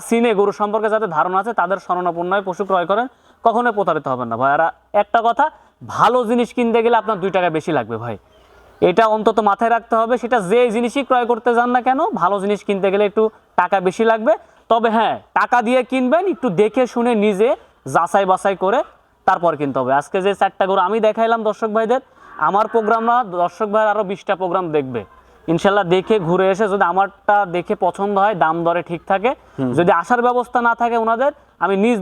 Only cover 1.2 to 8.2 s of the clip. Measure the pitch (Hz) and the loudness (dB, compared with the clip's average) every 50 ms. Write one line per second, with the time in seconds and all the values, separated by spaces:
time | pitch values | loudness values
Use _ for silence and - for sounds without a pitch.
1.2 | 170 180 185 190 202 233 208 190 175 180 196 180 - - 175 180 180 175 165 170 | 0 0 0 -2 -2 -2 -2 -2 -2 0 -2 -4 -4 -4 -4 -2 -2 -2 -4 -4
2.2 | 175 180 190 208 190 190 170 - 202 190 190 175 170 175 202 220 247 262 - _ | -4 -2 -2 -2 -2 -4 -6 -6 -4 -2 0 0 0 0 -2 -2 -2 -4 -8 _
3.2 | _ _ _ _ - 233 208 240 240 240 208 208 185 175 156 151 - 139 127 123 | _ _ _ _ 0 0 0 0 0 -2 -2 -2 -2 -2 -2 -2 -4 -4 -6 -6
4.2 | 123 117 113 117 - 139 143 156 160 - - _ _ _ - 202 202 - - 233 | -6 -6 -4 0 0 2 2 2 0 -2 -4 _ _ _ -2 -2 0 0 0 0
5.2 | 220 233 226 - 294 311 - - - _ _ - 123 107 - 143 170 220 247 254 | 0 0 0 0 0 -2 -4 -8 -20 _ _ -20 -16 -8 -2 2 2 4 4 2
6.2 | 233 208 247 240 233 - - 247 240 233 220 233 226 233 233 220 196 220 214 170 | 0 0 0 0 0 -2 -2 -2 -2 0 0 0 2 2 0 0 0 -2 -4 -4
7.2 | 180 190 180 185 180 170 156 151 - 175 156 131 113 110 117 107 117 120 104 - | -4 -2 0 0 0 0 -2 -2 -2 -2 -2 -2 -2 -4 -6 -8 -8 -10 -10 -12